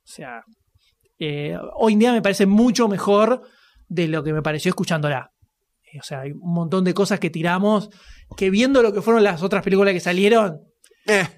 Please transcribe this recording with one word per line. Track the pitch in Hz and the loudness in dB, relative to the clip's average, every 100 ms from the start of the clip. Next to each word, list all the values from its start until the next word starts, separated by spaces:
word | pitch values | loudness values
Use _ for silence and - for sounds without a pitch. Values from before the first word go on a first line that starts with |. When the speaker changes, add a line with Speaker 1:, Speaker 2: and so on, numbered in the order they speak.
| _ | _
Speaker 1:
sea, | - 139 117 _ _ _ _ _ _ _ - | -20 -18 -18 _ _ _ _ _ _ _ -12
eh, | 156 147 147 170 - - | -8 -8 -8 -10 -12 -2
hoy | 220 | 2
en | 208 | 4
día | 247 | 4
me | 233 | 2
parece | 196 190 196 | 0 2 2
mucho | 208 247 240 226 | 4 4 2 0
mejor | 196 202 202 220 254 - _ _ _ - | 0 2 4 4 0 -4 _ _ _ -10
de | 180 160 | -4 -2
lo | 160 | -2
que | 151 | -4
me | 156 | -4
pareció | 151 151 185 | -4 -4 -4
escuchándola. | 185 180 160 147 131 - _ _ _ _ _ _ | -2 -2 -2 -2 -4 -8 _ _ _ _ _ _
Eh, | 143 | -20
o | |
sea, | - 139 | -14 -12
hay | 139 | -10
un | 147 175 | -10 -6
montón | 170 165 185 | -4 -2 0
de | 185 | 0
cosas | 180 196 202 | 0 -2 0
que | 185 | -4
tiramos | 165 170 180 208 214 214 _ - - - - | -4 -2 0 0 0 -4 _ -20 -20 -20 -4
que | 190 | 0
viendo | 196 262 269 | 2 2 4
lo | 226 | 2
que | 202 | 0
fueron | 220 233 | 0 4
las | 208 165 | 2 0
otras | 185 202 | -2 -2
películas | 196 190 196 | 0 2 2
que | 175 | 0
salieron, | 175 180 202 233 202 156 _ _ _ _ - | -2 0 2 4 2 -4 _ _ _ _ 0
Speaker 2:
Eh. | 202 180 | 0 0